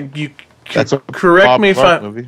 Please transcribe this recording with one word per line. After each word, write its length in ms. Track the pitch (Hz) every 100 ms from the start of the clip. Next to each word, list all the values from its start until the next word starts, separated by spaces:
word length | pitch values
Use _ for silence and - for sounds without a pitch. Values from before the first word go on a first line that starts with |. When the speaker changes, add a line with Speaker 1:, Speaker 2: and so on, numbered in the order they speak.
| 139
Speaker 1:
you 140 | 143 147
c-, 460 | - - _ -
Speaker 2:
That's 180 | - 113
a 60 | 139
Speaker 1:
correct 480 | - 120 180 175 196
Speaker 2:
Bob 140 | 127
Speaker 1:
me 100 | 208
if 60 | 185
Speaker 2:
Clark 260 | 180 165
Speaker 1:
I, 20 |
Speaker 2:
movie. 200 | 104 110